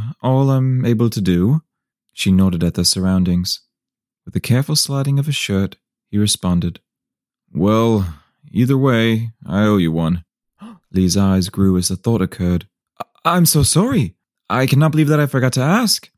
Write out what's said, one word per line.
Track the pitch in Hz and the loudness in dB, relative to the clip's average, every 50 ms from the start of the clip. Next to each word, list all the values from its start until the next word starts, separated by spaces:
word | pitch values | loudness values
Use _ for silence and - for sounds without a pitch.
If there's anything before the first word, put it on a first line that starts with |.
| 107 120 - _ | -6 -8 -10 _
all | - 127 131 131 135 135 | -2 0 0 2 2 2
I'm | 135 131 131 131 127 127 127 | 2 0 0 0 -2 0 0
able | 117 120 110 120 113 | 0 0 2 0 0
to | - 113 | 0 -2
do." | 95 90 90 87 90 110 147 160 - _ _ _ _ _ _ _ _ _ | 0 0 2 2 2 2 0 0 -2 _ _ _ _ _ _ _ _ _
She | _ - - 101 | _ -4 0 2
nodded | 95 92 98 95 90 82 85 | 2 4 4 2 2 0 -2
at | 85 - | -2 -2
the | - 87 | 0 -2
surroundings. | - - 95 92 92 92 92 90 90 87 90 90 - - - _ _ _ _ _ _ _ _ _ _ _ _ _ | 0 0 0 0 0 0 2 2 0 0 -2 -2 -4 -8 -10 _ _ _ _ _ _ _ _ _ _ _ _ _
With | - - | -8 -8
a | - | -8
careful | - - 120 127 139 - 156 | -2 0 0 0 0 0 -2
sliding | - - - 139 139 139 143 139 139 | -2 -2 -2 -4 -4 -2 0 0 0
of | 139 | 0
his | 156 139 | -2 -4
shirt, | - - - 101 95 98 95 - _ _ _ _ _ _ _ | -4 -4 -2 -2 -2 -2 -2 -6 _ _ _ _ _ _ _
he | - 104 | -2 0
responded, | 104 104 - - - 92 90 87 85 87 82 - _ _ _ _ _ _ _ _ _ _ _ _ _ _ | 0 0 -2 -2 -2 0 0 0 -2 -4 -8 -10 _ _ _ _ _ _ _ _ _ _ _ _ _ _
"Well, | _ 71 87 104 107 110 113 117 113 104 95 87 76 71 _ _ _ _ _ - | _ 0 0 2 2 2 2 2 2 0 0 -4 -6 -12 _ _ _ _ _ -6
either | - 98 127 123 139 | -2 -2 0 2 2
way, | 135 135 135 123 113 113 117 113 113 113 117 - _ - | 2 2 2 2 2 2 0 0 -2 -4 -6 -12 _ -12
I | - 80 98 107 | -6 -2 0 2
owe | 107 107 | 2 2
you | 98 87 82 | 2 0 0
one." | 80 82 82 80 87 87 85 _ _ _ _ _ _ _ | 0 -2 -2 -2 -2 -4 -6 _ _ _ _ _ _ _
<gasps> | 208 233 226 175 _ _ | -20 -20 -20 -20 _ _
Lee's | - 92 92 90 85 | -2 0 0 0 2
eyes | 101 98 95 95 95 90 95 | 2 2 2 2 0 -2 -4
grew | - - 98 95 92 | -2 0 0 2 2
as | 90 87 | 0 -2
the | - 95 | -4 -6
thought | 92 - 117 117 101 | -4 -4 -2 -2 0
occurred. | 92 85 - - 90 87 87 85 - _ _ _ _ _ _ _ | -2 -4 -4 -4 -2 -2 -2 -2 -4 _ _ _ _ _ _ _
"I, | - _ _ _ _ 165 170 | -18 _ _ _ _ -2 2
I'm | 180 170 | 2 2
so | 151 - 151 | 2 4 2
sorry. | 135 - - 156 202 254 247 208 117 82 - _ _ _ _ _ _ _ | 2 2 2 2 0 2 0 0 -2 -2 -6 _ _ _ _ _ _ _
I | 101 120 131 | -2 -2 0
cannot | 131 139 131 156 160 | 2 2 4 4 2
believe | 147 156 156 147 | 2 2 2 2
that | 151 151 | 2 0
I | 147 | 0
forgot | 139 - 135 123 127 | 0 0 0 0 0
to | - 131 | 0 0
ask. | 127 147 185 226 254 202 - - - _ _ | 0 0 0 0 0 0 -2 -4 -6 _ _